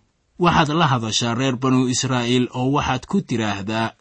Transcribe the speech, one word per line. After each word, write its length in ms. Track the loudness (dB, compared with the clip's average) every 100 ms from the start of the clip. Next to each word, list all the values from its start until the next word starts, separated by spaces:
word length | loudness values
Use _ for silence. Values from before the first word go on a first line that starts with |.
| _ _ _ 0
"Waxaad 300 | 2 2 2
la 180 | 2 2
hadashaa 480 | 0 -2 -2 -2
reer 220 | 0 -2 0
banu 320 | 2 2 2
Israa'iil 580 | -2 -2 -2 2 2 0
oo 160 | -2 0
waxaad 340 | 0 0 -4 -2
ku 140 | -4
tiraahdaa, 680 | -2 -2 -2 -4 -4 -4 -4 -6